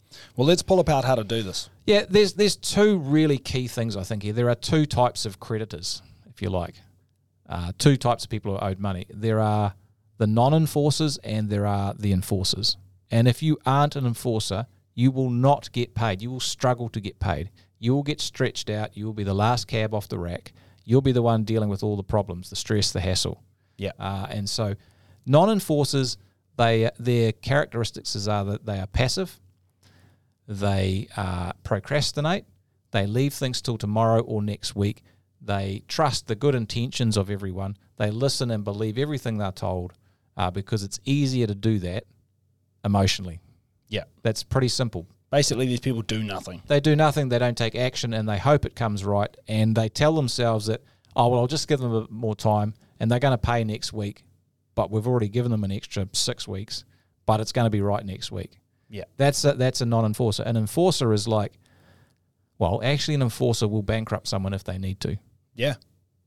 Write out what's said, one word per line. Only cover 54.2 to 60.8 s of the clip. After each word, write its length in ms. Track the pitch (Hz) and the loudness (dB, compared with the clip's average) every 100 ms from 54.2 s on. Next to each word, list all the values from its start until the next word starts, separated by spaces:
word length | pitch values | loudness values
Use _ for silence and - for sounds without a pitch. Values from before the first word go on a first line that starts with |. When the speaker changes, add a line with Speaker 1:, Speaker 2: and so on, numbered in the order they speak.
| _ _ _ _ _ | _ _ _ _ _
Speaker 2:
but 160 | - 92 | -4 -2
we've 160 | 107 117 | -2 0
already 240 | 123 104 | 0 0
given 220 | 117 120 | 0 0
them 120 | 107 | 0
an 80 | 98 | -2
extra 360 | 95 - 101 92 | -6 -6 -6 -4
six 340 | - - 120 - | -2 -4 -4 -8
weeks, 360 | 95 110 - - _ _ _ - | -10 -8 -12 -14 _ _ _ 0
but 120 | 107 | 0
it's 120 | 110 | 0
gonna 180 | 131 117 | 0 2
be 120 | 104 | 2
right 220 | 101 104 | 0 -2
next 280 | 101 - - | -4 -10 -10
week." 280 | 98 - _ _ _ _ | -10 -10 _ _ _ _
Speaker 1:
Yeah. 120 | 104 - - | -16 -10 0
Speaker 2:
That's 280 | 139 - 143 | 0 2 2
a, 80 | |
that's 280 | 123 127 - | 2 0 0
a 40 | 120 | 0
non-enforcer. 560 | 117 110 107 117 98 | 2 2 2 0 0
An 140 | 113 117 | 0 0
enforcer 560 | 107 165 | 0 2